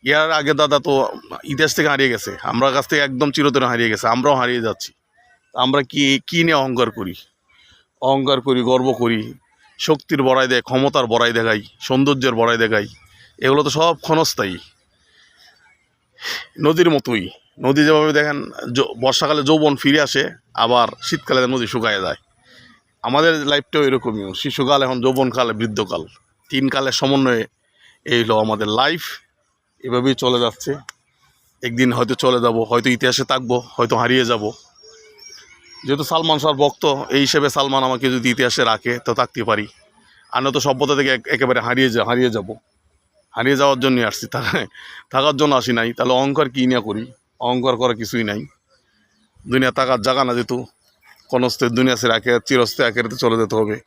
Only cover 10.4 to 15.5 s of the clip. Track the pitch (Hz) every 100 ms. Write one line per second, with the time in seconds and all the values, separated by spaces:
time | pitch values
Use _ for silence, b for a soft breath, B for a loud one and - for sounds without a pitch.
10.4 | 131 123 - 127 139 139 120 117 117 117
11.4 | 113 110 101 _ - 131 139 139 127 117
12.4 | 117 117 113 107 104 - _ b b b
13.4 | 131 139 143 143 165 165 - 160 156 -
14.4 | 104 87 - _ _ _ b b b b
15.4 | b